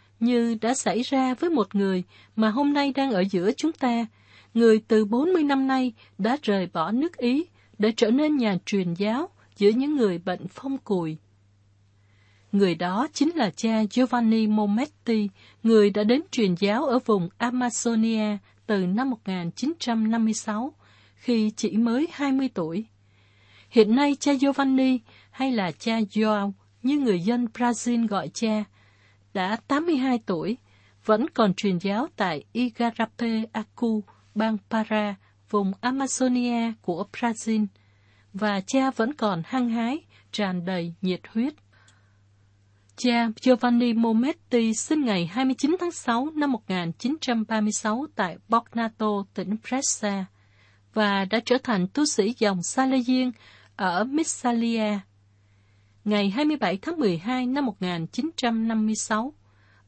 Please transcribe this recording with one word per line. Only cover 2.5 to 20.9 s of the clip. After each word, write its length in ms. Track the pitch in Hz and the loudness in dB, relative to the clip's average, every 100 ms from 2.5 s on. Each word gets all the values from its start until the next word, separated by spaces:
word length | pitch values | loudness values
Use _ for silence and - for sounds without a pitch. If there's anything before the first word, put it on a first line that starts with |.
hôm 220 | 220 285 | 2 2
nay 200 | 285 277 | 2 0
đang 180 | 277 269 | 0 0
ở 120 | 196 196 | 0 0
giữa 200 | 190 185 262 | 0 0 0
chúng 160 | 311 | -4
ta, 340 | - 254 233 226 _ _ - _ | -2 -2 0 -4 _ _ -20 _
người 280 | 226 233 220 - | 4 6 6 4
từ 160 | 220 | 2
bốn 280 | 208 240 330 | 2 2 2
mươi 120 | 370 | 2
năm 220 | 294 277 269 | 2 2 2
nay 260 | 262 254 - - - | 0 0 -4 -16 -4
đã 180 | 208 294 | -2 0
rời 260 | - 196 180 | 0 0 0
bỏ 180 | 175 160 | -2 -2
nước 260 | 233 339 - | 0 -2 -2
Ý 300 | 240 269 349 _ _ - | 0 0 -4 _ _ -2
để 140 | 214 226 | 0 2
trở 140 | 220 | 2
nên 260 | 254 302 294 | 4 2 2
nhà 200 | 220 185 - | 0 0 -2
truyền 280 | 196 175 | -2 -2
giáo 340 | 170 208 240 359 _ _ - | -2 -2 -2 -6 _ _ 2
giữa 140 | 202 | 2
những 260 | 233 285 294 | 4 0 0
người 220 | 208 170 | 0 0
bệnh 300 | 175 180 185 | -6 -6 -8
phong 300 | - 269 269 | -10 -8 -8
cùi." 380 | - 190 165 156 _ _ _ _ _ _ _ _ _ _ _ _ - | -4 -4 -4 -8 _ _ _ _ _ _ _ _ _ _ _ _ -4
Người 220 | 202 190 | 2 2
đó 340 | 165 175 196 311 | 2 -2 -2 -2
chính 240 | - 285 339 | 0 0 0
là 140 | 208 - | -2 -2
cha 260 | 226 220 208 | 0 0 0
Giovanni 560 | 247 254 240 226 226 214 | 0 2 2 2 2 2
Mometti, 840 | 214 208 214 294 _ - 220 208 - - _ | 2 2 0 -2 _ -2 0 -2 -6 -20 _
người 280 | 220 220 208 | 4 6 6
đã 120 | 202 | 4
đến 180 | 208 262 339 | 2 2 0
truyền 240 | - 202 | 0 0
giáo 300 | 170 202 220 | 2 0 0
ở 140 | 302 254 | 2 0
vùng 300 | - 208 170 - | 2 0 0 -4
Amazonia 960 | 240 247 247 - 233 226 226 220 214 208 _ _ - | -2 -2 -2 -2 -2 2 2 0 -2 -4 _ _ -2
từ 200 | 196 180 | 0 0
năm 240 | 202 269 | 0 -2
một 80 | 254 - | -4 -6
nghìn 240 | 185 170 | -6 -6
chín 220 | - 262 339 | -4 -4 -4
trăm 320 | - 226 220 | -2 0 0
năm 140 | 226 | 2
mươi 100 | 220 | 0
sáu, 380 | 214 - 208 269 - _ | -2 -4 -6 -6 -12 _